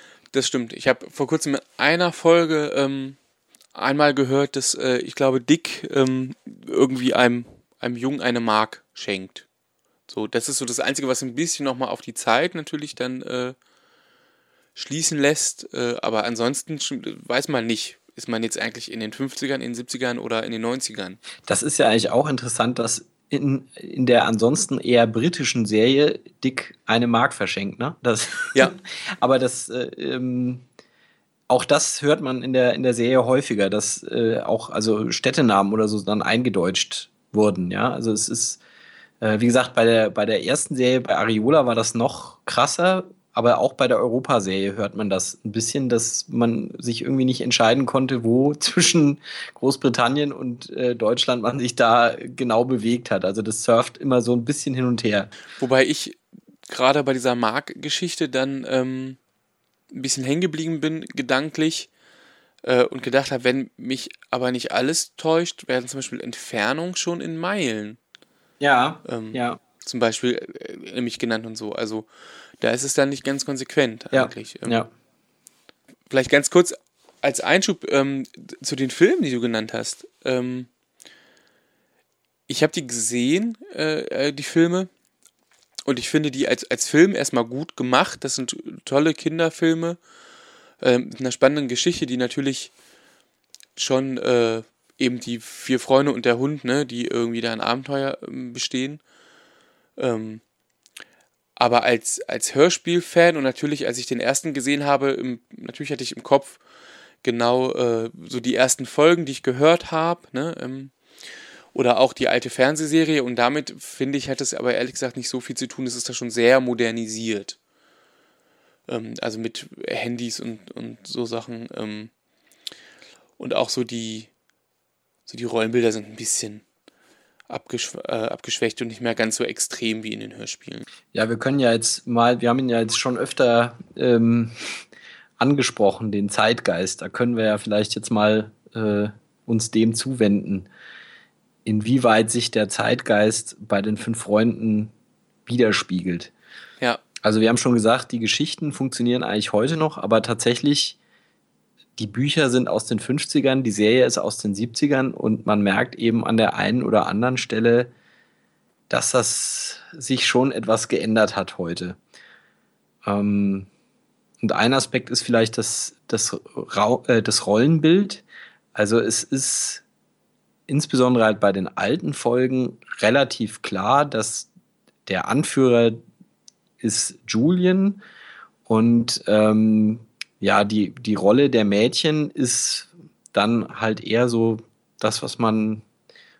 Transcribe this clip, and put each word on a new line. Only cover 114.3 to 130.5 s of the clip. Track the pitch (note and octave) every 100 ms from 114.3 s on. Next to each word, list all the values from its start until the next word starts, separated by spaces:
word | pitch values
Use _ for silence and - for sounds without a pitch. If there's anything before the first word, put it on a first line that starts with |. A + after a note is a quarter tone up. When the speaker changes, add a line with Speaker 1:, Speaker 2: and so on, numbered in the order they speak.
| C3+
Speaker 1:
es | C3
aber | - B2
ehrlich | - B2+
gesagt | - B2+ B2+
nicht | A#2+
so | B2+
viel | - B2+
zu | B2+
tun. | - B2+
Es | B2
ist | -
da |
schon | B2 B2
sehr | A#2 A#2 C3
modernisiert. | B2+ A#2+ A#2 A2+ A2 A2 A2+ G#2 G2 - _ _ _ _ _ _ _ _ _ _ _ _ -
Ähm, | A#2+ A2+ A#2
also | A#2 A2
mit | A2+ - - - -
Handys | - A#2+ A#2+ A#2+ -
und, | A#2+ G#2+ -
und | - A#2 A2+ -
so | A#2+ A#2
Sachen, | A#2 A2+ A#2 A#2 -
ähm, | G#2+ G#2+ A2 _ _ _ _ _ - - - - - _ _ -
und | - G#2
auch | A#2
so | -
die, | A2+ A#2 A2 A2 A2+ _ _ _ _ _ _ _ _ _ -
so | A#2
die | A#2
Rollenbilder | A2+ A2 A#2+ A#2
sind | A2 G#2
ein | A2
bisschen | A2 - G#2+ G#2 _ _ _ _ _ _ _ _ -
abgeschw-, | A#2+ - A#2+ - - -
äh, | A#2 A2
abgeschwächt | - - - A#2 -
und | A#2
nicht | A2
mehr | A#2+ A2
ganz | A2+ -
so |
extrem | A#2+ - - - A2+ A2
wie | A2
in | G#2+
den | G#2+ -
Hörspielen. | G#2+